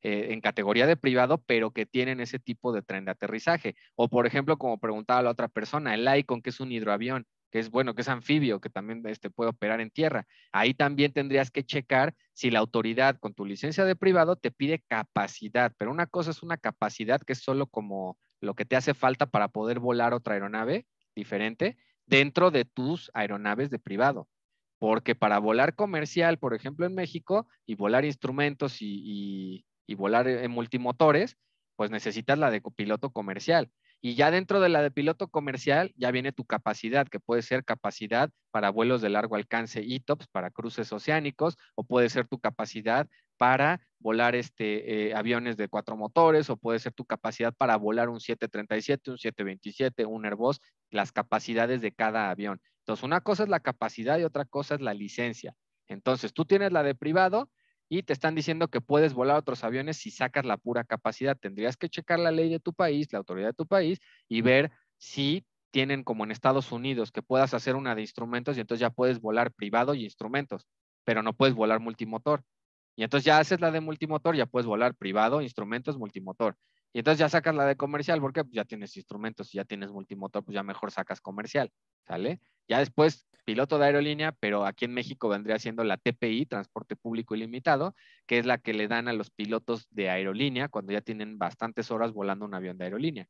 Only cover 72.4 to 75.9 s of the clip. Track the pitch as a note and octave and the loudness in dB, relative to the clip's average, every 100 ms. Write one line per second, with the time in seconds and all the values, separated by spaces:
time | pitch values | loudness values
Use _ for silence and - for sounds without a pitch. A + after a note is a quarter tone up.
72.4 | - _ _ _ _ - A2+ C#3+ C3+ D3+ | -2 _ _ _ _ -6 0 2 6 6
73.4 | D#3 F3+ E3+ D#3+ D#3 D#3 D#3 D#3 E3 D#3+ | 6 2 2 0 -4 -6 -2 0 2 2
74.4 | A#2+ B2 A#2 G#2 B2 A#2+ F#2+ G2 A2 C#3+ | 2 0 0 2 2 0 -2 2 4 2
75.4 | C3+ - G2+ A#2 C3 | -2 -8 -6 -6 -4